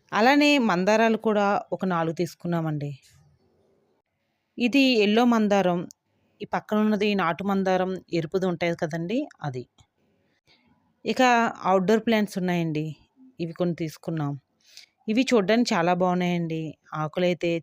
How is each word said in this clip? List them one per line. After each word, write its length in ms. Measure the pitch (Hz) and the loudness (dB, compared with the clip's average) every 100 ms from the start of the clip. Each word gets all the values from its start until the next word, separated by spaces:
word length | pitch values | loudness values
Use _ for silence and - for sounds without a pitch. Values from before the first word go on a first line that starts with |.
| - | -6
అలానే 380 | 196 233 285 294 285 | 0 4 4 4 4
మందారాలు 560 | 226 175 185 220 226 220 | 2 2 2 2 2 2
కూడా 260 | 220 208 202 202 - | 0 0 2 0 -2
ఒక 120 | 175 | -6
నాలుగు 320 | 190 170 165 160 | -2 -2 -2 -2
తీసుకున్నామండి. 720 | 170 - 175 170 160 151 143 139 _ _ _ _ _ _ _ _ _ _ _ _ _ _ _ - | -6 -6 -4 -2 -2 -4 -8 -12 _ _ _ _ _ _ _ _ _ _ _ _ _ _ _ -4
ఇది 280 | 233 277 262 233 | 0 2 4 4
ఎల్లో 240 | 208 214 247 | 4 4 4
మందారం, 540 | 233 208 196 180 175 170 - _ _ _ - | 4 2 2 2 0 -4 -14 _ _ _ -18
ఈ 60 | 208 | -8
పక్కన 320 | 185 - 214 | -6 -2 0
ఉన్నది 280 | 214 214 208 | 0 0 0
నాటు 280 | 202 165 170 | 0 0 -2
మందారం, 460 | 196 196 190 185 185 185 - | -2 -2 0 0 -2 -6 -6
ఎరుపుది 340 | 170 160 190 185 | -6 -4 -2 -2
ఉంటాయి 260 | 170 175 170 | -2 -4 -2
కదండి, 420 | 170 160 170 240 302 - | -4 -6 -4 -4 -6 -10
అది. 220 | 151 127 120 _ _ _ _ _ _ _ _ _ _ _ _ _ | -10 -10 -12 _ _ _ _ _ _ _ _ _ _ _ _ _
ఇక 180 | - 220 254 240 226 - | -6 2 4 4 2 -2
అవుట్‌డోర్ 380 | 180 190 185 220 | 0 2 4 2
ప్లాంట్స్ 320 | 226 220 202 - | 2 0 0 -4
ఉన్నాయండి, 440 | 180 175 165 151 156 143 _ _ - - | -2 -2 -2 -4 -6 -10 _ _ -20 -10
ఇవి 120 | 170 | -10
కొన్ని 240 | 160 175 165 | -4 -4 -2
తీసుకున్నాం. 560 | 165 - - 160 143 143 _ _ _ - - _ - | -6 -10 -8 -6 -4 -8 _ _ _ -20 -20 _ -4
ఇవి 140 | 220 | -2
చూడ్డానికి 440 | 262 247 185 226 240 | 2 2 2 2 2
చాలా 220 | 196 170 | 0 2
బాగున్నాయండి, 680 | 180 180 180 180 175 165 160 160 - - | 2 2 0 0 -2 -2 -6 -8 -12 -12
ఆకులైతే 560 | 156 156 165 180 175 175 170 | -8 -6 -2 0 0 -2 -2